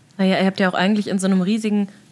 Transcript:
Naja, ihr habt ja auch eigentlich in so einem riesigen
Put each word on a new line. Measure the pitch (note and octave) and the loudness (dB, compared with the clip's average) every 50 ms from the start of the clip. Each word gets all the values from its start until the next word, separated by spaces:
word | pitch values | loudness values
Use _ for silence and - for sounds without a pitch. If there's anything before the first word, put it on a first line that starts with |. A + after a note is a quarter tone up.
| _ _ _ - | _ _ _ -2
Naja, | F#3+ F#3+ F#3+ D3 | 0 2 2 2
ihr | F#3 | 2
habt | F#3+ F#3+ - | 0 0 0
ja | G3 F#3 | -2 0
auch | F3+ | 0
eigentlich | - F3+ G3 G#3+ G#3 G3+ - | 0 0 0 0 0 -2 -2
in | - G3 | -2 -2
so | F#3 | 0
einem | F#3+ F#3+ F#3 | 0 0 2
riesigen | F3+ F#3 A3 A3+ A3 G#3+ G#3 G#3 G3+ G3 - - - - | 2 0 -2 -2 -2 -2 -2 -2 -2 -4 -8 -18 -20 -16